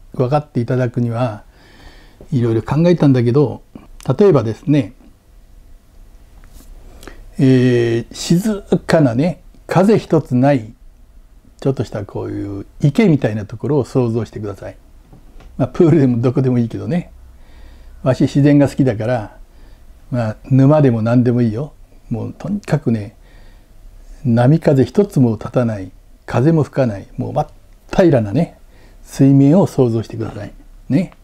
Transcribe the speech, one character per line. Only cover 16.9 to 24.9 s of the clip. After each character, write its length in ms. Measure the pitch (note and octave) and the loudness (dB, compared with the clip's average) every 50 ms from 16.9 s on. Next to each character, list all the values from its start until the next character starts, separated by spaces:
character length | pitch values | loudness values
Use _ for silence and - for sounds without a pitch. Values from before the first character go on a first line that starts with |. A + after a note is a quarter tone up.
| D#3 F3 - - - - - - - - - - - - - - - - - - - - - | -6 -6 -6 -8 -14 -20 -20 -20 -20 -20 -20 -20 -20 -20 -20 -20 -20 -20 -20 -20 -18 -4 -2
わ 120 | C#3+ B2 | -2 0
し 80 | - D3+ | 0 0
自 200 | B2+ - D3 C#3 | 0 2 2 4
然 160 | D3 C#3+ C#3+ | 4 4 4
が 100 | C#3+ C3 | 4 2
好 60 | - | 0
き 100 | - C#3 | 0 0
だ 120 | B2+ G#2+ | 0 -2
か 100 | A2 G#2+ | -2 -4
ら、 300 | A#2 B2+ A#2 G#2 - - - - - - - - - - - - - - - - - | -4 -4 -4 -6 -10 -16 -20 -20 -20 -20 -20 -20 -20 -20 -20 -20 -20 -20 -20 -12 -8
ま 200 | C3 B2 A2+ A2 | -6 -4 -4 -4
あ、 60 | G#2+ - - - | -6 -10 -4 0
沼 320 | C3 C3 C3+ C3+ D#3 D#3 D3 | 2 4 4 4 4 4 4
で 80 | C3 | 2
も 120 | A#2 A2+ G#2+ | 2 0 -2
何 200 | A#2 A#2+ B2+ A#2 | 0 0 2 2
で 100 | B2+ A#2+ | 2 0
も 100 | B2 A#2+ | 0 0
い 80 | A2+ | -2
い 20 | G#2 | -2
よ。 200 | A#2 D3+ D3 - - - - - - - - | -4 -8 -10 -14 -20 -20 -20 -20 -20 -14 -10
も 200 | A#2+ A2 A2 G#2+ | -10 -10 -10 -12
う 60 | - | -12
と 120 | - - - | -12 -10 -8
に 120 | G2+ G2+ | -8 -8
か 180 | - - D3+ D3 | -4 -4 -4 -2
く 120 | - C3 | -2 -2
ね、 240 | A2+ G#2+ G2+ G#2+ - - - - - - - - - - - _ - - - - - - - - - - - | -4 -4 -4 -10 -16 -20 -20 -20 -20 -20 -20 -20 -20 -20 -20 _ -20 -20 -20 -20 -20 -20 -20 -20 -18 -8 -2
波 340 | C3 A2+ A#2+ A#2+ C3 D#3 E3 | 0 2 2 4 4 2 2
風 260 | - E3+ D3 C3 B2+ | 2 2 2 2 2
一 220 | - | 2